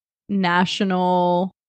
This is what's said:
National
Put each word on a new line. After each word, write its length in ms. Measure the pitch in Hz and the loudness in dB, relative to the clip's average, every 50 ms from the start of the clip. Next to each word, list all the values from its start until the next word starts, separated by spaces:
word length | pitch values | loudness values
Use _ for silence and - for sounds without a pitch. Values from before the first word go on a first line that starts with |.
| _ _ _ _ _ - | _ _ _ _ _ -6
National 1200 | 202 196 185 175 175 180 185 - - - 208 190 185 180 180 180 180 180 180 175 175 175 190 185 _ _ _ | -4 -2 0 2 2 2 0 0 -2 -4 -2 -2 0 0 0 0 2 2 2 2 0 0 -2 -4 _ _ _